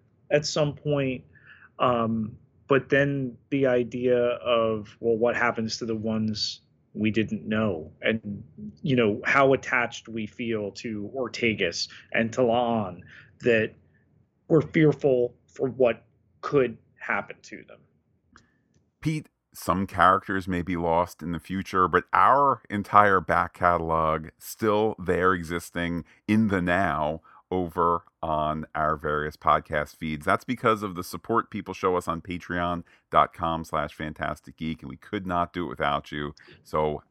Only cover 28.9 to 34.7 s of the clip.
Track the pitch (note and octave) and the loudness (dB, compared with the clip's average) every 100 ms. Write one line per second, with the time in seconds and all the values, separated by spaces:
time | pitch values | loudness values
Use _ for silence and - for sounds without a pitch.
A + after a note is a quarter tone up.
28.9 | D#2 D#2 D2+ D2+ - D#2+ D#2 - D#2 D2 | 0 -2 -2 -4 -4 0 0 0 -4 -4
29.9 | - D#2+ D2+ E2 G#2 - B2 A#2 G#2+ G2+ | -8 -8 -4 -2 -2 -2 -2 0 0 -2
30.9 | F2 - F2+ - A2+ - G#2+ F#2 F#2+ F#2+ | -8 -10 -10 -4 -2 -2 -6 -10 -4 0
31.9 | F2+ - E2 E2+ F2+ - F2+ F2 F2 - | 0 -2 -6 -6 -10 -6 -4 -2 -4 -8
32.9 | _ _ E2 D2 - E2 E2 D#2+ D#2 D2 | _ _ 2 2 0 -4 -4 -4 -4 -4
33.9 | - D#2 D#2+ D#2 D#2 - - D#2+ | -6 -10 -6 -8 -8 -12 -10 -8